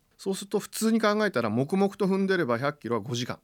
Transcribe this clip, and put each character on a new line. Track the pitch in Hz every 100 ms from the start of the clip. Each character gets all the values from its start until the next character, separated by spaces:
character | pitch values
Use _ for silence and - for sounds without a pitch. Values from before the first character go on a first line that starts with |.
| _ _
そ | 196
う | 190
す | 202
る |
と | 202
普 | -
通 | - 220
に | 220
考 | 214 208
え | 208
た | 123
ら、 | 113
黙 | 113 143 190
々 | 196 -
と | 190
踏 | 190
ん | 190
で | 185
れ | 131
ば | 117
百 | 143 147
キ | 110
ロ | 117
は |
五 | 117
時 | 120 123
間 | 95